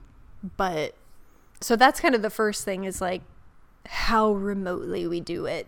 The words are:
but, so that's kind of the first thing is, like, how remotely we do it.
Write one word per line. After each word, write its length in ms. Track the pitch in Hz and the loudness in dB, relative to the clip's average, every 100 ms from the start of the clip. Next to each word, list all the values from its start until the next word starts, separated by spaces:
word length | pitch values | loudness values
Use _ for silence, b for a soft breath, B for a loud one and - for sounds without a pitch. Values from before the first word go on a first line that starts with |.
| - - - - 190 - | -16 -20 -20 -14 -10 -4
but, 380 | 190 156 143 - - - - - _ - | -2 -2 -4 -8 -20 -20 -20 -20 _ -8
so 140 | - 226 | 0 6
that's 240 | 262 - | 6 6
kind 140 | 339 | 2
of 80 | 240 | 2
the 80 | 208 | 0
first 340 | - 214 208 | 0 0 -2
thing 200 | - 190 | -6 -4
is, 160 | 190 180 | -6 -4
like, 220 | 180 185 - - - - - - - | -4 -4 -8 -20 -20 -20 -20 -20 -10
how 460 | - - 226 214 | -4 2 4 4
remotely 760 | 202 202 196 185 180 175 185 170 | 2 0 -4 -4 -4 -4 -4 -4
we 120 | 170 | -4
do 260 | 165 165 151 | -4 -6 -4
it. 200 | 156 | -6